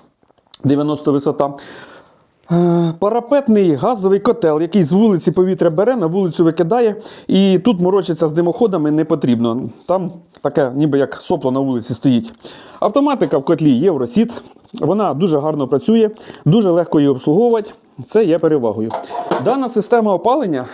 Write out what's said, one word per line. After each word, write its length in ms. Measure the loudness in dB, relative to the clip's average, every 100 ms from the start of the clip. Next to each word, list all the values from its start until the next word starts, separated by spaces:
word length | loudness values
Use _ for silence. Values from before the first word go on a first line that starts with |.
| _ _ _ _ _ -6
дев'яносто 480 | 0 0 0 -4 -2
висота. 420 | -2 -2 -2 -4 -6 -18 -20 -20 -20 _ _ _ _ -2
Е, 420 | 0 2 2 0 -2
парапетний 760 | -2 -2 0 0 2 2 4 2
газовий 440 | 0 0 0 2
котел, 420 | 0 0 0 0
який 220 | 0 0
з 80 | 2
вулиці 400 | 2 2 2 0
повітря 380 | 0 0 2 0
бере, 260 | 2 0 0
на 120 | -2
вулицю 360 | -2 -2 0
викидає, 520 | 0 2 0 2 0 -2 -10 -12 -2
і 320 | 2 4 2
тут 200 | 2 0
морочиться 480 | 2 0 0 -2 -2
з 40 |
димоходами 600 | 0 -2 0 0 0 0
не 140 | 0 0
потрібно. 560 | 0 0 0 0 -2 -8 -10 -4
Там 260 | -4 -4 -12 -20 -8
таке, 300 | -4 0 -2 0
ніби 220 | 0 0
як 180 | -2 -4
сопло 360 | -6 -4 -2
на 80 | -2
вулиці 340 | -2 -4 -6
стоїть. 400 | -2 0 0 -2 -12 -20 -20 -16 -4
Автоматика 580 | -2 0 0 0 0 0
в 80 | 0
котлі 260 | 0 2
Євросіт, 600 | 2 2 0 -2 0 -2 -4 -20 -20 _ -6
вона 320 | -2 0 -2
дуже 260 | 0 0 0
гарно 280 | 0 -4 -2
працює, 420 | -2 2 2 2 -2 -20 -4 2
дуже 260 | 4 4
легко 280 | 2 2 2
її 100 | 2
обслуговувати, 600 | 2 0 2 2 0 -4 -14 _ -20 -2
це 200 | 0 2
є 140 | 2
перевагою. 520 | 2 2 0 -2 -6 -8 -10 -10 -6 -4 -2
Дана 240 | -2 -2
система 440 | -4 0 2 2
опалення 520 | 0 0 0 0 -4 -6